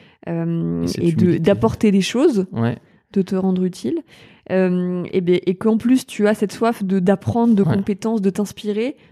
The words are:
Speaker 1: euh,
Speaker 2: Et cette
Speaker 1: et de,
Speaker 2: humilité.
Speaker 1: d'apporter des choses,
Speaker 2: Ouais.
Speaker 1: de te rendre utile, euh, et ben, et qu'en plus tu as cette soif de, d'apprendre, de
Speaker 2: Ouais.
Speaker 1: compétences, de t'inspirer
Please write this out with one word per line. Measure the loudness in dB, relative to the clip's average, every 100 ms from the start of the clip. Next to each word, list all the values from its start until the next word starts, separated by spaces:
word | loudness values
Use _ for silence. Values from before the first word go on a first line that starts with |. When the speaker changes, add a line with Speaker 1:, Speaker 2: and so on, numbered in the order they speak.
| -20 _ -8
Speaker 1:
euh, | -6 -4 -2 -4 -4
Speaker 2:
Et | -4
cette | -2
Speaker 1:
et | 0
de, | 2
Speaker 2:
humilité. | 2 2
Speaker 1:
d'apporter | 2 2 0 2 2
des | 2
choses, | 2 2 2 2 -2
Speaker 2:
Ouais. | -2 -2 -2 -10 _ _
Speaker 1:
de | -2
te | -2 -2
rendre | 0 0
utile, | -2 -4 -6 -6 -8 -18 -20 -20 -4
euh, | 0 2 0 -2 -4 -4
et | -2
ben, | 2 0 0
et | -2
qu'en | 0 0
plus | 2 0 0
tu | 0 0
as |
cette | 2 -2
soif | -2 -2 -2
de, | -2 0
d'apprendre, | 2 2 0 0 2 4
de |
Speaker 2:
Ouais. | 2 0
Speaker 1:
compétences, | -2 -4 -2 -2
de | 0
t'inspirer | -2 -4 -6 -6 -4 -4 -6 _